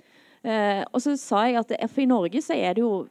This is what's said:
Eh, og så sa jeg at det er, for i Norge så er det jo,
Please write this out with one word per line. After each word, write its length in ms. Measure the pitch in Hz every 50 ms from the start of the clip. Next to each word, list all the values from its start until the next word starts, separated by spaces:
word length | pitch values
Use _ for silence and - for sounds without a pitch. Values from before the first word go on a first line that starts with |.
| _ _ _ _ _ _ _ _ -
Eh, 360 | 226 220 220 208 202 196 196 -
og 160 | - - 262
så 140 | - 294 285 269
sa 240 | - - 233 202 220
jeg 140 | 254 247 233
at 80 | 220 -
det 120 | - -
er, 80 | - 226
for 100 | - 277
i 80 | 269 254
Norge 320 | 254 220 175 170 190 285
så 140 | - - 330
er 200 | - 190 180 185 220
det 60 | 240
jo, 180 | 233 202 185 - -